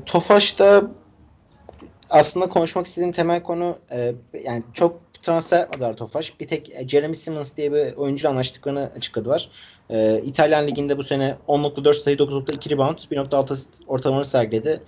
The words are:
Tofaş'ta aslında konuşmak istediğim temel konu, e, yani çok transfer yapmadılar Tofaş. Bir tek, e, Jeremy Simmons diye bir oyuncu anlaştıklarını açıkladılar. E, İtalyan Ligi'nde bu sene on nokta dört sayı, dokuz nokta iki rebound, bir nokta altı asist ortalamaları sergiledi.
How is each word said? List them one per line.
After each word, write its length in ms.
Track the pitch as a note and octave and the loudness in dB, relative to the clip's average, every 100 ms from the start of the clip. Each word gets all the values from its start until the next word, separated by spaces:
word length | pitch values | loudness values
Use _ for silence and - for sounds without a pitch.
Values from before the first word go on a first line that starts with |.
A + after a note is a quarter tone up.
| C3 | 0
Tofaş'ta 840 | F3 E3 G#3 G3+ - G3 G3+ G3+ - _ _ _ _ _ _ - - - _ _ | -2 6 4 4 4 6 8 4 -8 _ _ _ _ _ _ -20 -20 -20 _ _
aslında 380 | D#3+ D3 F3+ F3+ | 6 6 2 0
konuşmak 380 | F3+ E3 F#3 F3+ | 2 0 -2 -6
istediğim 260 | - F3 | -4 -4
temel 300 | E3+ E3+ E3+ | 0 0 0
konu, 340 | E3+ E3+ F3 E3+ _ | -2 -4 -4 -6 _
e, 240 | B2 A#2+ B2 - - | -6 -4 -6 -12 -12
yani 180 | - A#2+ A2+ | -8 -8 -8
çok 260 | - F3 E3+ _ - | 0 0 0 _ -12
transfer 360 | - E3 D#3 F3 | -2 -2 2 2
yapmadılar 380 | E3+ C#3+ B2 A2 | 2 -4 -6 -6
Tofaş. 440 | A#2 D3 D#3+ - | -8 -8 -8 -12
Bir 80 | - | -8
tek, 220 | D#3 - | -8 -8
e, 180 | A#2+ C3 | -14 0
Jeremy 280 | C#3+ D3+ D#3 | 0 0 -6
Simmons 400 | - D#3 C#3 - | -8 -8 -10 -6
diye 160 | D3 | -2
bir 240 | D3 C3+ - | 0 -2 -2
oyuncu 320 | C#3+ C#3 D3+ | -4 0 0
anlaştıklarını 600 | C3 B2+ - - C#3 C#3 - | 0 -2 -4 -6 -6 -6 -8
açıkladılar. 540 | - - G#2+ D#3 - - - _ _ | -8 -8 -2 -2 -4 -16 -20 _ _
E, 300 | A2+ A2 A2 | 0 2 2
İtalyan 420 | A#2 C3+ D#3 D3+ D3 | -2 0 2 4 0
Ligi'nde 320 | C3 C#3+ C#3 | -4 -4 -4
bu 40 | |
sene 340 | C3+ C#3 C3+ - - | -2 -2 -2 -4 -2
on 160 | D3 | 0
nokta 220 | D3 C#3+ | 0 0
dört 120 | C#3+ D3 | 2 4
sayı, 220 | - C#3+ | 2 0
dokuz 160 | C#3+ | 0
nokta 200 | C#3 C3+ | -2 -6
iki 160 | C#3 D3 | -10 -4
rebound, 280 | C#3+ C3+ E3 - | 0 0 -2 -6
bir 60 | D3 | -6
nokta 220 | C#3 C#3 | -2 0
altı 160 | C3+ | 0
asist 140 | C3+ - _ - | -4 -8 _ -6
ortalamaları 380 | C3 C#3 C3+ C#3+ | -4 0 -2 0
sergiledi. 540 | C3 A2+ A2 B2 D#3 | 0 0 -2 -2 -4